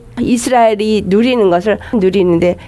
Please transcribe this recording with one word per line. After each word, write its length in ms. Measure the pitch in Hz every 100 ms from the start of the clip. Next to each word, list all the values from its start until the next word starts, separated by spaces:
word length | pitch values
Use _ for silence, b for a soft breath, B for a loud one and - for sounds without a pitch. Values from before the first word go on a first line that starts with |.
| - 247
이스라엘이 840 | - 240 - 247 226 208 214 214 185
누리는 440 | 202 240 247 196
것을 280 | 175 208 208 -
누리는데 640 | 233 185 196 180 170 180 175